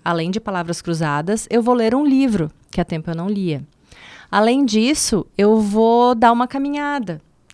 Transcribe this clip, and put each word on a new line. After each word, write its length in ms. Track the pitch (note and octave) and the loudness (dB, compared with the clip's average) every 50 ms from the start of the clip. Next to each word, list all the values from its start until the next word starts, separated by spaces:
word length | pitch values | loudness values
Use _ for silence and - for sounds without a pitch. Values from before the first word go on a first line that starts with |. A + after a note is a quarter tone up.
| - | -4
além 280 | F3+ E3+ E3 D#3+ F3 F#3 | -4 -4 -2 -2 -4 -4
de 80 | A3 | -6
palavras 420 | - G#3+ F#3+ F3+ E3+ E3 E3+ - - | -6 -6 -6 -6 -6 -6 -8 -8 -6
cruzadas, 640 | F3 E3+ D#3 E3 D3+ C#3+ D3 D#3 F3+ G#3+ A3 - - | -6 -4 -4 -2 -2 -2 -4 -2 -4 -4 -4 -4 -2
eu 140 | G#3 A#3+ A3 | -2 0 2
vou 120 | B3 B3 | 2 2
ler 200 | A#3+ A3+ A3 A#3+ | 2 2 0 0
um 100 | C#4 D4+ | 0 2
livro, 460 | C#4+ C4+ C4 C4+ B3+ G#3+ F#3 D#3 D3+ - _ _ _ | 2 2 2 2 2 0 0 -2 -4 -6 _ _ _
que 120 | - F#3+ | -4 -4
há 40 | E3+ | -4
tempo 280 | - F3 D#3 D#3 F3 E3 | -4 -4 -8 -8 -8 -8
eu 20 | |
não 140 | E3 E3+ G3+ | -6 -6 -6
lia. 340 | G#3 G3+ F#3+ E3+ D3+ C3+ C#3 - _ _ _ _ - - - - - - - - | -4 -4 -4 -4 -4 -6 -8 -12 _ _ _ _ -20 -20 -20 -20 -20 -20 -10 -4
Além 360 | - G3+ G#3+ A#3 B3 C#4 C#4+ | 0 2 2 4 4 2 2
disso, 600 | A#3 G#3 G#3+ A3+ C4 D4+ - - - A#3 F3+ - - _ - | 2 2 2 2 2 2 0 -2 0 -2 -2 -2 -2 _ 0
eu 220 | G3+ G#3 A3 A3 | 2 4 4 4
vou 560 | G#3+ G3+ G3+ A3 A3+ A3+ A#3 A#3+ B3 B3 B3 | 2 0 2 2 4 4 4 4 4 2 2
dar 160 | A3+ A#3+ A#3 A#3 | 4 4 4 4
uma 160 | A#3+ B3+ B3 | 2 0 -2
caminhada, 720 | - C#4 C#4 C#4+ C#4+ D4 D4 D4 C#4+ C#4 G#3+ F3+ E3 D#3 - _ _ _ _ _ | -4 -4 -4 -4 -4 -4 -4 -4 -4 -6 -6 -6 -10 -12 -14 _ _ _ _ _